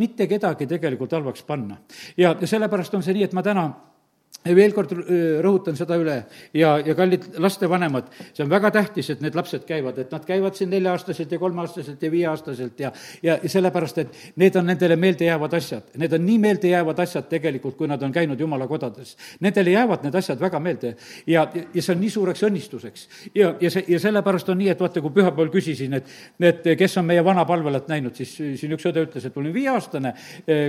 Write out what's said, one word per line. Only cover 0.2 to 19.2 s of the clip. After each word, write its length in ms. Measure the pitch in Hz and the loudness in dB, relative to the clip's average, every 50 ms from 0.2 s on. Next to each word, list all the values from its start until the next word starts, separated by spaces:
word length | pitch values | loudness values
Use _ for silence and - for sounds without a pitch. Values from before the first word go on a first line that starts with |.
| 202 156 | -2 0
kedagi 400 | 202 208 214 180 156 - 143 123 | 0 0 0 -2 -2 -2 -4 -4
tegelikult 480 | 165 170 156 151 127 - 131 120 165 | -4 -2 -2 -2 -2 -4 -4 -4 -4
halvaks 320 | 160 147 131 117 - - - | -4 -4 -4 -8 -10 -8 -8
panna. 320 | 151 143 110 101 98 - _ _ - - - - - - | -6 -6 -6 -8 -10 -14 _ _ -20 -20 -20 -8 0 4
Ja, 160 | 180 170 160 | 4 4 4
ja 100 | - 175 | 2 0
sellepärast 540 | - 220 220 214 208 208 190 180 - - 196 | -2 0 0 0 0 -2 -2 -4 -2 -4 -4
on 60 | 165 | -2
see 100 | 180 190 | 0 0
nii, 140 | 208 196 185 | 0 0 0
et 80 | 185 190 | 0 -2
ma 80 | 165 | -2
täna 240 | 202 208 190 165 147 135 - - _ _ _ _ _ _ _ _ _ - - | 0 0 0 0 -2 -4 -8 -18 _ _ _ _ _ _ _ _ _ -20 -10
veel 320 | - 170 175 185 202 208 202 | 0 4 8 8 8 8 6
kord, 220 | 208 185 143 180 | 2 -2 -2 -4
äh, 400 | 170 170 - 180 175 170 165 156 151 170 | -6 -2 0 0 2 2 2 2 2 2
rõhutan 320 | 196 202 185 190 170 156 | 2 2 2 0 -2 -4
seda 220 | 139 175 160 170 170 | -4 -2 -2 0 0
üle 140 | 165 156 143 123 107 - - - - - - | 0 0 -2 -4 -6 -10 -18 -20 -16 -4 2
ja, 140 | 151 165 156 147 151 | 4 4 6 6 4
ja 140 | 143 156 156 | 2 0 2
kallid 300 | 156 185 185 185 180 - - - 165 165 | 2 4 4 2 2 -2 -4 -6 0 0
lastevanemad, 600 | 196 190 - 202 165 180 180 180 156 135 127 123 - - - - - - | 0 0 0 0 0 2 2 0 0 0 -2 -4 -6 -14 -20 -20 -16 -6
see 80 | - | -4
on 80 | 147 139 | -2 2
väga 220 | 175 202 196 208 - | 2 4 4 4 4
tähtis, 380 | 214 202 - - 151 131 - 151 | 2 0 0 -2 -6 -4 -4 -6
et 80 | 139 | -6
need 140 | 143 156 - | -6 -4 -4
lapsed 300 | 170 170 - - 131 - - | -4 -6 -4 -6 -8 -6 -6
käivad, 300 | 165 156 135 127 127 135 | -6 -4 -4 -4 -6 -6
et 120 | 127 - 160 | -8 -8 -10
nad 80 | 151 - | -12 -6
käivad 320 | - 185 196 190 196 190 | -4 -2 0 0 -2 -2
siin 140 | - 196 180 190 | -4 -4 -2 0
nelja-aastaselt 640 | 196 185 185 180 170 - - 156 - 165 143 175 | 0 0 0 -2 -2 -4 -6 -8 -8 -6 -6 -4
ja 40 | 160 175 | -4 -2
kolme-aastaselt 580 | 185 175 170 170 165 - 175 143 143 143 139 | -4 -4 -4 -8 -8 -8 -10 -12 -12 -8 -6
ja 100 | - 156 | -4 -2
viie-aastaselt 680 | 160 175 175 160 156 151 - 156 135 120 127 120 - - | 0 0 0 0 -2 -4 -6 -10 -10 -8 -8 -10 -8 -8
ja, 80 | 139 127 - - - - - - | -8 -8 -8 -10 -18 -20 -14 -4
ja, 140 | - 165 160 - - | 0 0 0 0 0
ja 80 | 165 - | 0 0
sellepärast, 480 | 196 185 185 - 180 175 147 - 165 | 2 2 2 0 0 -4 -4 -4 -6
et 160 | 151 - - - - - - - | -6 -6 -8 -20 -20 -12 -2 4
need 160 | 180 190 185 | 4 4 4
on 80 | 185 175 175 | 4 2 2
nendele 260 | 185 143 180 170 165 | 0 2 4 4 4
meeldejäävad 600 | 165 180 190 175 - 170 170 165 156 151 151 165 170 | 4 4 2 2 2 2 2 2 0 -2 -2 -2 -2
asjad. 320 | 139 - 135 110 - - - 127 | -4 -4 -8 -10 -12 -12 -8 -4
Need 140 | 160 160 151 | -2 0 0
on 80 | 165 170 | 0 2
nii 140 | 190 226 226 | 2 4 4
meeldejäävad 600 | 208 214 202 175 180 175 180 175 170 160 160 170 180 | 4 4 2 2 2 2 2 2 2 0 0 -2 -2
asjad 240 | 175 - 156 135 - | -2 -2 -6 -6 -4
tegelikult, 480 | 165 160 147 160 135 127 - 135 135 | -4 -2 -2 -2 -4 -4 -6 -8 -6
kui 140 | - 160 147 | -4 -4 -4
nad 100 | 143 127 139 | -4 -4 -4
on 120 | 135 131 | -2 0
käinud 260 | 170 170 156 135 120 | 0 0 0 -2 -4
Jumala 240 | 156 160 147 135 131 123 | -4 -4 -4 -4 -4 -4
kodades. 420 | 151 156 143 120 104 - 131 - - _ | -6 -6 -6 -8 -10 -12 -20 -20 -20 _